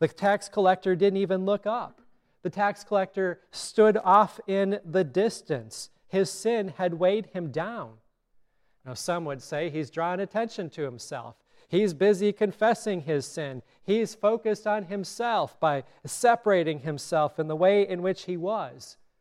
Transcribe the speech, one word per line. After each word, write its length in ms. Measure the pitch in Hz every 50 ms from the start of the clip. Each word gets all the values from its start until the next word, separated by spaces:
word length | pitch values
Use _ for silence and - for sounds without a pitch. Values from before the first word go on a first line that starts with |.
The 80 | 165 156
tax 400 | - - 196 202 202 202 - -
collector 480 | - 214 196 185 185 185 - 196 185
didn't 220 | 165 190 202 190 196
even 260 | 196 170 190 190 185
look 220 | 196 208 202 202
up. 340 | 202 226 240 214 - - _ _ _ _ _ _ _ _ _
The 80 | - 185
tax 320 | - 196 202 202 196 -
collector 580 | - - 208 196 190 190 - 196 190 180 170 - _ _
stood 440 | - - - - - - 214 214 202 208
off 420 | - 185 185 208 214 - - - - -
in 320 | 190 196 196 190 202 202 -
the 200 | 170 156 190 185
distance. 840 | 143 120 175 202 226 - - - - 156 123 110 110 - - - - _ _ _ _
His 200 | - 190 196 -
sin 460 | - - - 220 233 226 202 190 147
had 180 | - 185 180 170
weighed 320 | 160 180 180 202 220 208
him 260 | - - 185 175 151
down. 380 | 123 151 165 208 233 226 151 113 113 110 _ _ _ _ _ _ _ _ _ _ _ _ _ _ _ _ _
Now, 100 | 131 127
some 300 | - - - 175 175 170
would 160 | 147 139 131
say 280 | - - 160 147 165 175
he's 200 | 143 156 151 -
drawn 280 | - 165 165 170 180 185
attention 520 | 196 185 - 214 233 226 - - 185 151
to 120 | - -
himself. 540 | 147 135 123 117 - - 151 127 117 117 117 _ _ _ _ _ _
He's 280 | _ - 180 214 196 165
busy 380 | 139 185 208 214 175 202 208
confessing 680 | 196 - 214 202 180 - 214 226 226 - - 220 196 175
his 260 | 139 147 156 143 131
sin. 360 | - - - 151 139 131 127 - _ _ _
He's 320 | _ - 202 226 226 - -
focused 520 | - - 208 226 233 220 220 208 208 -
on 180 | 214 208 214 196
himself 760 | 160 202 202 190 - - - 233 240 226 196 156 123 - _
by 240 | - 160 147 139 127 - _ _ -
separating 760 | 143 - - - 240 233 233 - 214 202 180 165 160 156 147
himself 600 | 123 160 151 139 - - 175 160 151 147 - -
in 80 | 156 156
the 80 | 156
way 320 | 156 175 190 202 208 202 196
in 140 | 185 175
which 220 | 175 190 185 - -
he 120 | - 180
was. 640 | 175 160 190 220 214 170 127 127 135 - - - _ _ _ _ _